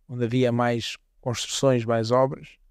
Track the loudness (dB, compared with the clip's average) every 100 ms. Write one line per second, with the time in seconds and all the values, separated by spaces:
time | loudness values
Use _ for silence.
0 | -12 -4 -2 2 2 2 0 -2 -4 -10
1 | _ _ -8 -6 -6 0 2 2 0 -2
2 | 2 2 2 -2 -16 _ _